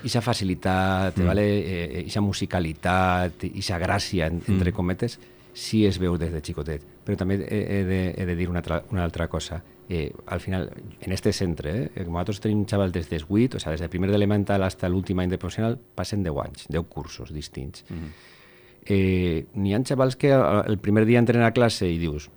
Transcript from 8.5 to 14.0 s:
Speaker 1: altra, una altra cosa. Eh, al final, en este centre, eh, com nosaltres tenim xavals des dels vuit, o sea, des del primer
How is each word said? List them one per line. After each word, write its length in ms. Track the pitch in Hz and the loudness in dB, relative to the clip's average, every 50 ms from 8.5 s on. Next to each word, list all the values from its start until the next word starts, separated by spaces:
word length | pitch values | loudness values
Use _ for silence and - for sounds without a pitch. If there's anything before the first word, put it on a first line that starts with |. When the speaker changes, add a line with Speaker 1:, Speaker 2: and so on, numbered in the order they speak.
| 87 85 | -2 -2
Speaker 1:
altra, 240 | - 85 82 85 - - | -2 -2 -2 -4 -2 -2
una 140 | 101 90 85 | -2 -2 0
altra 240 | 82 - 82 82 - | -2 -2 -2 -4 -2
cosa. 340 | - 78 - - 82 85 - - - - - - | -2 -6 -6 -6 -10 -10 -12 -14 -20 -20 -10 -6
Eh, 220 | 90 80 73 69 - - - | -4 -4 -4 -6 -8 -12 -10
al 140 | - 95 85 | -8 -8 -6
final, 300 | - 95 95 92 67 - - - - 110 - - | -4 -4 -4 -4 -4 -6 -8 -14 -16 -18 -18 -12
en 120 | - 92 | -6 -6
este 200 | 92 - - 107 | -6 0 0 0
centre, 580 | 95 - 98 87 80 - - 73 92 123 147 - - | 0 0 -2 -2 -2 -4 -4 -4 -4 -4 -4 -6 -8
eh, 100 | - 90 | -8 -8
com 80 | 85 | -4
nosaltres 280 | 85 87 90 107 98 - | -4 -4 -4 -4 -4 -2
tenim 260 | - 107 104 104 95 | -2 0 0 0 0
xavals 260 | - 104 101 98 90 | 0 0 0 0 0
des 160 | 87 87 78 - | 0 -4 -4 -4
dels 160 | 85 78 78 | -6 -6 -2
vuit, 280 | 87 98 107 123 131 - | 0 2 2 2 2 0
o 40 | - | -4
sea, 140 | - 76 | -4 -4
des 80 | 80 78 | -4 -4
del 80 | 85 80 | -4 -4
primer 220 | 90 87 | -2 -2